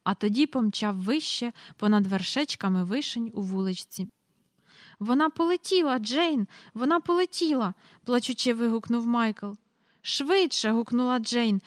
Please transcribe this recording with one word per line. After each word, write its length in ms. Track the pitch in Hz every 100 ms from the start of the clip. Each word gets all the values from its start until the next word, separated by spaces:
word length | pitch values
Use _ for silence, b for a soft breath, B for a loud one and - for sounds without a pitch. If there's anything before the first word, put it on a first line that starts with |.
а 120 | 180 202
тоді 300 | 208 220 302
помчав 500 | 262 214 - 214 190
вище 580 | 190 302 - - 240 B B -
понад 300 | 208 214 190
вершечками 760 | 196 180 269 294 - 196 185
вишень 480 | 180 247 285 240 226
у 80 | -
вуличці. 680 | 190 190 190 185 - - 190 - _ _ _ _ b b b b
«Вона 300 | 208 262 311
полетіла, 680 | - 339 359 - 370 302 254
Джейн! 480 | 214 269 339 277 196 B B
Вона 260 | 220 254 339
полетіла!» 760 | 339 349 359 - 330 269 208 - b b -
плачучи 480 | 247 247 247 247
вигукнув 540 | 233 233 226 - 233 233
Майкл. 440 | 240 226 214 202 208 _ _ _ _ -
«Швидше!» 680 | - 285 381 339 - 214
гукнула 480 | 226 220 240 247 247
Джейн. 420 | 220 240 226 196